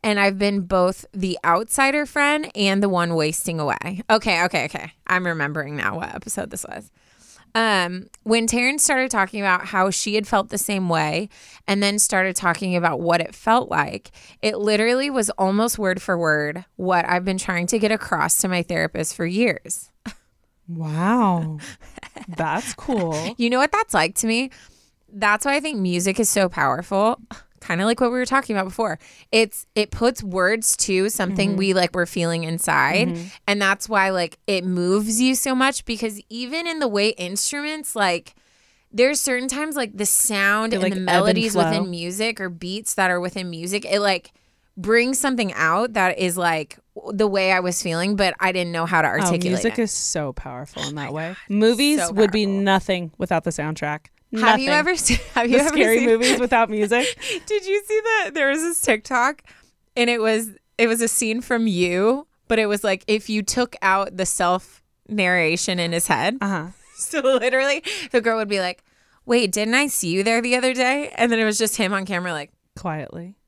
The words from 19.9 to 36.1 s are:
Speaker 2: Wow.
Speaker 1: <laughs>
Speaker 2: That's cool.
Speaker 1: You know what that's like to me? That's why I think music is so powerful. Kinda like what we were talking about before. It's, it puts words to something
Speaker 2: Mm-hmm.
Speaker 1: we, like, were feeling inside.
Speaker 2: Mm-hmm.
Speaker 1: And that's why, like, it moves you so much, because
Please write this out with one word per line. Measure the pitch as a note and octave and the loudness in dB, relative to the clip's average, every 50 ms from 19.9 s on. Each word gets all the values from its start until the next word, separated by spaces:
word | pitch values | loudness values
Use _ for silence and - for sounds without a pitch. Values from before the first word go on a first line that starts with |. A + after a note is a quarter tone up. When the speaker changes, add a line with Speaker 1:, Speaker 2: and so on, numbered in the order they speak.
| _ _ _ - - - _ _ _ _ _ _ _ _ _ F3 | _ _ _ -18 -18 -18 _ _ _ _ _ _ _ _ _ -12
Speaker 2:
Wow. | E3+ E3 D#3+ D#3 D3+ D#3+ F3 G3 A3+ B3 A#3 G3 F3+ E3+ D#3+ D#3 D#3 D3+ D3+ - - - - - - | -8 -8 -6 -4 -2 0 0 2 2 4 4 4 2 2 -2 -4 -8 -10 -12 -16 -18 -20 -20 -20 -20
Speaker 1:
<laughs> | - - - _ - G#3+ - | -20 -20 -18 _ -18 -16 -14
Speaker 2:
That's | E3+ D#3+ E3 D3+ D3+ F3 - - - | -6 -4 -4 -2 -2 -4 -4 -6 -12
cool. | - - - C4 G#3+ F3+ E3 D#3+ D3+ D#3+ F#3+ A#3 - | -10 -4 -2 -2 0 0 -2 -2 -4 -4 -6 -4 -2
Speaker 1:
You | A#3 A#3 | 0 0
know | B3 B3+ | 2 2
what | C#4 D4+ | 2 2
that's | - G#4 A4 _ - | 2 -2 -2 _ 2
like | F#3 D#3 E3 - | 0 0 2 0
to | - - A3 | -2 -2 0
me? | A3 A#3 C4 C4 - - - - _ _ _ _ _ _ _ _ | 0 0 -2 -4 -8 -18 -20 -20 _ _ _ _ _ _ _ _
That's | - G3+ G#3+ G#3 G#3 G#3+ - | -8 -2 2 2 2 2 2
why | C#4 C#4 | 0 0
I | D4 | 0
think | C#4 D#4 D4+ G#3+ | -2 -2 -4 -2
music | F#3+ F3+ F3 F3 F3 G3 F#3+ - | -2 0 0 0 0 -2 0 0
is | A3+ G3 | 0 0
so | - G3+ G3 F3+ | 2 2 2 0
powerful. | F3 - D3 C3+ B2 C#3+ F3 - G3+ F#3+ G#3 A3 A#3+ - - _ - - - _ _ _ | 0 0 0 0 0 -2 -4 -4 0 2 2 2 0 -2 -8 _ -20 -20 -20 _ _ _
Kinda | - - F#3 E3+ F#3+ | -6 -4 -2 0 0
like | A3 A#3 A3+ | 0 2 2
what | C4 A#3+ | 0 0
we | A#3+ B3+ | 0 -2
were | B3+ | -2
talking | B3 C4 C4+ C4+ - A3 | 0 0 0 0 0 -2
about | G3+ F#3+ | -2 -2
before. | F#3+ F#3 - A3+ G#3 D#3+ - - - - - - _ | -4 -2 -4 -4 -4 -4 -8 -12 -20 -20 -20 -10 _
It's, | - A3 A3+ G#3+ - - - _ _ | 2 2 2 2 -2 -14 -14 _ _
it | G#3+ G#3+ - | -2 -2 -2
puts | - - A3+ A#3+ B3 - A3+ | -2 0 0 0 0 0 -8
words | G3 F3+ F#3+ F3+ F3+ A3 A3+ A3 - - - | -6 -2 0 2 2 2 2 0 -2 0 0
to | - - F#3+ F#3 F#3+ F#3 | 0 0 2 2 2 0
something | E3+ - G3 F3+ G3 F#3 G3 G3 | 0 -2 -2 -2 0 0 0 2
Speaker 2:
Mm-hmm. | G3+ F#3+ | 2 2
Speaker 1:
we, | G3 F#3+ F#3 | 2 2 4
like, | F#3 F3+ F3 - | 2 2 2 0
were | F#3 F3 | -2 -2
feeling | E3+ - - E3+ E3+ E3+ E3 E3 | -2 -2 -2 -2 -2 -2 -2 -4
inside. | D#3+ E3 D#3+ - - D3+ C#3+ C3 C#3 D#3+ F#3+ - F3 | -4 -4 -4 -2 0 2 2 2 4 4 2 2 0
Speaker 2:
Mm-hmm. | E3+ E3+ E3+ F#3+ - - _ - | 0 -4 -8 -12 -16 -10 _ -2
Speaker 1:
And | G3+ G#3 | 0 2
that's | G3+ F#3+ G3 G3 - - | 2 2 0 0 -2 -2
why, | A3 G3+ F#3+ F#3+ | 0 2 2 2
like, | F#3+ F3+ E3+ - - _ _ | 2 0 -2 -4 -6 _ _
it | - G3+ F#3 F3 | -2 -2 -2 0
moves | F#3 F3+ F3 F3 F3+ F#3+ G#3 G#3+ G#3+ A3 A3 | -2 -2 0 2 2 2 2 2 0 0 2
you | B3+ C4 C4 | 4 2 2
so | B3+ - C4+ C4 | 2 0 -2 0
much, | B3+ C4 C4+ C4+ - - | 2 2 2 0 -2 -6
because | - A#3 G3+ A#3 A3+ | -6 -6 -4 -4 -6